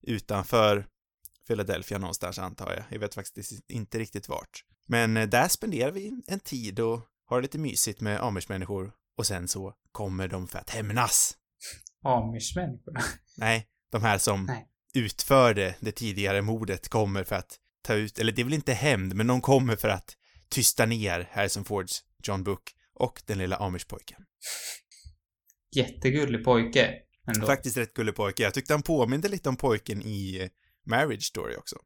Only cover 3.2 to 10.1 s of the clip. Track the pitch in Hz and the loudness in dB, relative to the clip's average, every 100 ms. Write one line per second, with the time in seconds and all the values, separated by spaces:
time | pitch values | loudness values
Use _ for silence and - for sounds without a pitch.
3.2 | 98 - 104 104 _ 117 101 113 113 101 | -12 -12 -12 -14 _ -10 -6 -6 -6 -8
4.2 | - - - - _ _ _ 117 113 110 | -8 -10 -10 -20 _ _ _ 2 4 2
5.2 | 110 120 165 - 220 156 131 190 202 247 | 4 4 4 2 -2 0 -2 -2 -10 -12
6.2 | - 196 - 135 110 101 113 117 113 _ | -8 -8 -6 -8 -6 -2 -2 -2 -8 _
7.2 | _ 123 131 151 151 - - 104 110 104 | _ -2 -2 -4 -4 0 -2 -2 -2 0
8.2 | 123 95 - 95 95 101 92 - _ - | 0 -2 -4 -6 -4 -6 -6 -12 _ -4
9.2 | 110 95 90 98 95 - _ - 101 | -4 -2 -4 -6 -8 -14 _ -8 -6